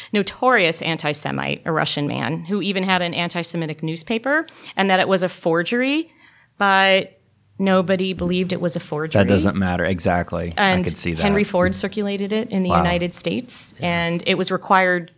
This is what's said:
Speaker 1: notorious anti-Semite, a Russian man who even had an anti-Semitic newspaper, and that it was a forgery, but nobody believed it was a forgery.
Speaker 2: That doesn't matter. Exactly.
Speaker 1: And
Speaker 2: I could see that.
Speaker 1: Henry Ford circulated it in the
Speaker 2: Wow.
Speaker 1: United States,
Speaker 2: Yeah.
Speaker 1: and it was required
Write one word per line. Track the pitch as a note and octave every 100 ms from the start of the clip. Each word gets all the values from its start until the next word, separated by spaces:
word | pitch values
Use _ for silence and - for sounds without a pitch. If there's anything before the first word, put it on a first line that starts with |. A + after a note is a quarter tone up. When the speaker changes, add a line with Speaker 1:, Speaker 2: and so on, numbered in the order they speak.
| -
Speaker 1:
notorious | G#3+ G3 - B3+ B3 E3+ D#3+
anti-Semite, | E3 D#3+ D3+ C#3+ D3 - C#3 C#3 -
a |
Russian | D#3+ - - C#3+
man | B2+ B2+ D#3+ E3
who | G3+
even | F#3+ F#3+
had | F#3 F#3
an | F3
anti-Semitic | E3 E3+ F3 E3 F3 D#3+ D#3
newspaper, | D#3+ E3 - A3 C4 D4 D#4+ - - -
and | G3
that | F#3
it | F3+
was | F#3+
a | F3+
forgery, | - F3 E3 E3+ A#3+ C4 D4 E4 _ - _ _ -
but | G3+ F#3+ F#3+ F#3+ F#3 - _ _ _ -
nobody | G3 F#3+ F3+ F#3+ F#3+
believed | E3+ F3 F3+ F#3
it | F#3
was | F3
a | E3+
forgery. | - D3 D#3 G#2+
Speaker 2:
That | F#2+
doesn't | G2 G2 F#2+
matter. | F#2 F2+
Exactly. | E2+ F#2 F#2 F2 F2 E2+ F2 E2
Speaker 1:
And | G3 F#3
Speaker 2:
I |
could | F3 D#3+
see | F3+
that. | D#3+
Speaker 1:
Henry | G3+ G3+
Ford | G3+ F3+ F3+
circulated | F#3+ G3+ G#3 G3+ G3+ G3
it | G#3+ A#3+
in | F#3+
the | F#3
Speaker 2:
Wow. | F3
Speaker 1:
United | E3+ F3 F3
States, | - E3+ G3 B3 - - -
Speaker 2:
Yeah. | F3
Speaker 1:
and | E3+ E3+ E3+ -
it |
was | F#3 F#3
required | F#3 - F#3+ F#3 F3+ E3+